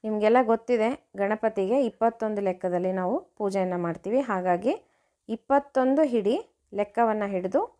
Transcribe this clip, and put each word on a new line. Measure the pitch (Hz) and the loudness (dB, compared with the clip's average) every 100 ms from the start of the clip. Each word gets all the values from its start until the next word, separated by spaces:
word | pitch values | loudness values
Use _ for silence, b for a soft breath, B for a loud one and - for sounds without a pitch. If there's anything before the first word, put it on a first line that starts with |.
ನಿಮಗೆಲ್ಲ | 220 214 214 240 233 | -4 2 4 4 4
ಗೊತ್ತಿದೆ, | 226 - 240 220 277 _ 196 | 0 2 0 2 -2 _ -4
ಗಣಪತಿಗೆ | 202 214 226 214 190 254 247 | -2 0 -2 -2 0 0 0
ಇಪ್ಪತ್ತೊಂದು | - 226 233 220 214 196 | 0 -2 0 -4 -2 -2
ಲೆಕ್ಕದಲ್ಲಿ | 180 185 175 185 185 | -2 -2 -2 -2 -2
ನಾವು | 180 277 - _ | -2 -4 -6 _
ಪೂಜೆಯನ್ನ | 202 196 185 180 | -4 -2 -2 -2
ಮಾಡ್ತೀವಿ. | 170 170 185 247 254 | -4 -6 -2 -2 0
ಹಾಗಾಗಿ | 190 180 175 214 392 _ _ _ _ - | -2 0 0 0 -4 _ _ _ _ -10
ಇಪ್ಪತ್ತೊಂದು | 226 _ 277 277 262 262 277 302 | -10 _ 0 0 0 2 2 2
ಹಿಡಿ | 240 196 285 - _ _ 202 | 2 0 -2 -4 _ _ -6
ಲೆಕ್ಕವನ್ನ | 202 - 233 214 202 | -4 0 0 0 -2
ಹಿಡಿದು | 190 185 269 453 | -4 -2 -2 -2